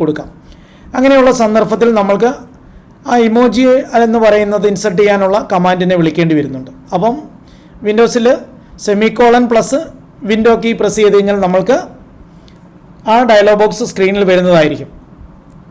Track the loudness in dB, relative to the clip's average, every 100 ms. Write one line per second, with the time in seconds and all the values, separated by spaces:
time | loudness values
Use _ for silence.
0 | -4 -6 -10 -20 -20 -20 -20 -20 -10 -2
1 | 2 4 2 2 0 0 0 0 0 0
2 | 0 0 -2 -4 -12 -20 -20 -20 -20 -18
3 | -4 0 2 2 0 2 2 2 0 0
4 | 0 2 2 2 0 -2 -2 -2 -2 0
5 | 0 2 0 -2 -2 -2 0 0 0 0
6 | 0 0 0 0 -2 -8 -14 -20 -10 -4
7 | -4 -4 -10 -20 -20 -20 -20 -10 -4 0
8 | 0 0 0 -2 -6 -20 -20 -10 -4 -2
9 | 0 2 2 2 2 0 0 -4 -6 -14
10 | -20 -12 -4 0 2 0 0 -2 -2 0
11 | 2 2 2 0 0 0 0 -2 -4 -16
12 | -20 -20 -20 -20 -20 -20 -20 -20 -20 -10
13 | -2 0 4 4 4 2 0 -2 -6 -2
14 | -2 0 0 2 2 2 2 -2 -12 -20
15 | -20 -20 -20 -20 -20 -20 -20